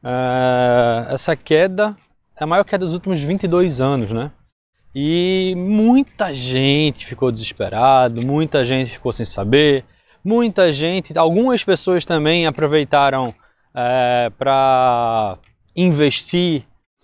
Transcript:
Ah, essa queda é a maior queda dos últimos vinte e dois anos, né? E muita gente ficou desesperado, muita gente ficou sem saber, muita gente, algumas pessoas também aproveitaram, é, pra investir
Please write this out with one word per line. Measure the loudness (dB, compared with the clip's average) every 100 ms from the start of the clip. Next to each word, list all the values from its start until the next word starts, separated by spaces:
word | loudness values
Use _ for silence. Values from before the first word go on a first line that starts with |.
Ah, | -8 -4 -2 0 0 2 2 4 4 0 -2
essa | -6 -4 -4
queda | 2 2 2 0 -2 -4 _ _ _ -10
é |
a | -2
maior | 0
queda | 0 -2
dos | -4 -6
últimos | -4 -4
vinte | -2 -4
e | 0
dois | 2 0 0
anos, | 0 0 -2
né? | -6 -8 -12 _ _ _ _ _ -6
E | -2 -2 0 -2 -2 -4
muita | -2 2 4 4 2 -4 -6
gente | -6 -4 0 2 2 0 -4 -10
ficou | -4 -2
desesperado, | -2 -8 -8 -6 0 4 4 2 0 -4
muita | -2 -2 -2 0
gente | -2 -4
ficou | -6 -8
sem | -6 -8
saber, | -6 0 4 4 2 -2 _ _ _
muita | -2 0 0 2 2
gente, | 2 -2 -4 -6 0
algumas | 2 2 2 0
pessoas | 0 -2 0 -2 0
também | -2 0 0 0
aproveitaram, | -2 0 0 2 2 2 0 -4 -8 _ _ _
é, | -6 -2 0 2 2 0 -2
pra | 0 2 4 4 2 2 0 -2 -2 -6 _ _ _ -2
investir | 0 4 2 0 -4 -2 0 -2 -6 _ _ _